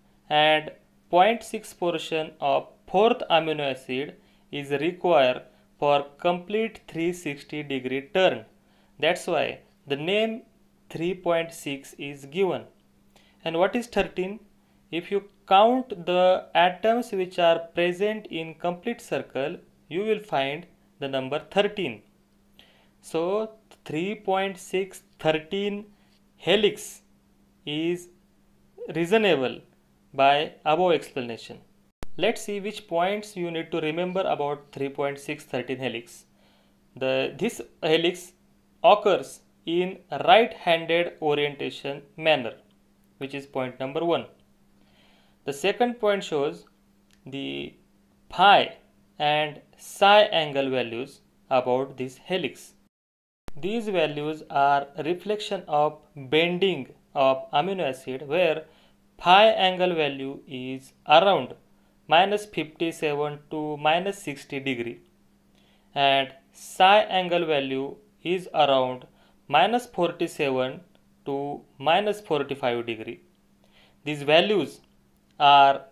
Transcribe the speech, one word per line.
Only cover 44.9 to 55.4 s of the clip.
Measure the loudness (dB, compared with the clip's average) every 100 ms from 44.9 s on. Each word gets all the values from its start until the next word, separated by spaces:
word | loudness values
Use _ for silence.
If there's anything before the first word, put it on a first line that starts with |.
| _ _ _ _ _
The | -10
second | -4 -2 0 0 0
point | 0 0
shows | -2 -2 -2 -6 -18 _ _ _ _ _
the | -14 -10 -8 -8 -10 -14 _ _ _ _ -10
phi | 2 6 6 4 -6 _ _ _ -4
and | -2 0 -2 -8 _ _
psi | -14 2 6 8
angle | 6 2 -2 -2 -2
values | -2 -4 -6 -10 -14 _ _ -2
about | 0 2 0 -2 -8
this | -10 -10
helix. | -8 -4 -6 -8 -20 _ _ _ _ _ _ _ -12 -8
These | -6 -6 -4
values | 0 0 -2 -6 -8 -4
are | 0 2 2 -2 -8
reflection | -6 -4 -4 -6